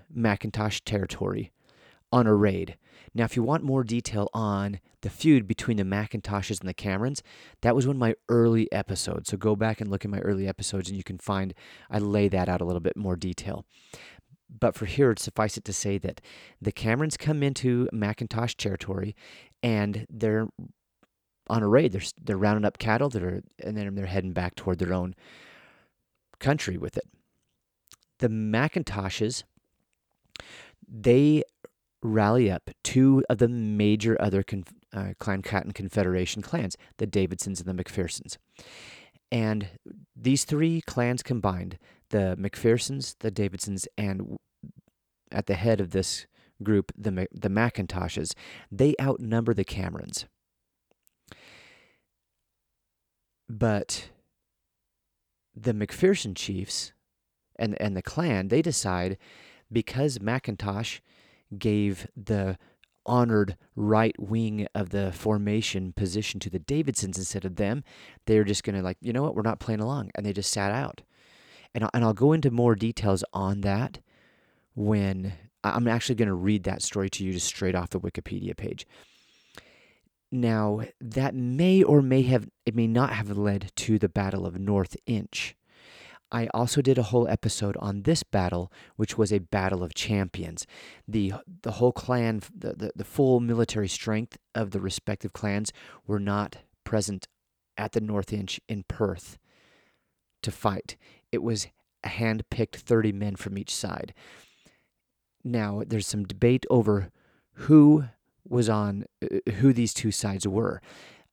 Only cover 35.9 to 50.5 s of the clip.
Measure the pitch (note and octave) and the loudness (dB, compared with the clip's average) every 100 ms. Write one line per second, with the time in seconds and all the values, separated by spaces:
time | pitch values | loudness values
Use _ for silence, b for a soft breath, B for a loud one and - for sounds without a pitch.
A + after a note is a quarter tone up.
35.9 | G#2+ F#2 F#2 F2+ G#2+ - E3+ G2 - b | -2 0 0 -2 -6 -6 -6 -6 -8 b
36.9 | - A2 G2+ F#2+ F#3+ G2+ F2+ F2 F#2 - | -8 -4 0 0 -2 -8 -8 -6 -6 -6
37.9 | - F2 - - - _ B B B B | -6 -6 -8 -14 -18 _ B B B B
38.9 | B B B _ A#2+ A2 G#2+ G2 - - | B B B _ -2 0 -2 -4 -10 -20
39.9 | - - A#2+ A#2 C3+ - D3+ E3 E3 - | -20 -20 -4 0 2 0 0 2 0 -4
40.9 | - A#2+ B2+ - B2 G2 F2+ F#2 F#2 b | -2 0 -2 -2 -2 -2 -2 -6 -12 b
41.9 | b _ G#2+ F#2+ F2+ G2 - A#2 A2+ - | b _ 0 0 0 -4 0 2 2 0
42.9 | C#3 C3 - A2 G2 G2+ F#2 - F#2+ - | -6 -8 -8 -6 -2 -2 -4 -6 -6 -6
43.9 | - G#2 F#2+ - - - _ - - _ | -6 -4 -4 -6 -12 -16 _ -20 -20 _
44.9 | _ _ _ _ - - F2 A#2 G#2 F2+ | _ _ _ _ -4 -2 0 2 2 2
45.9 | F#2+ F#2 - - b b - G#2 G2+ - | -2 -2 -6 -12 b b -8 0 2 0
46.9 | - G#2+ F#2 F#2 - G2+ G2 A#2+ - F#2+ | -4 -4 -2 -4 -4 -2 2 0 0 -6
47.9 | F#2 F2 - D#2 - B B B G2+ C#3+ | -4 -4 -4 -6 -10 B B B 2 2
48.9 | - C3+ B2+ A2+ A2+ A#2 G2 F#2+ G2 F2+ | 4 0 -2 0 0 2 0 -2 -4 -6
49.9 | E2 G1+ - - _ _ | -6 -10 -10 -10 _ _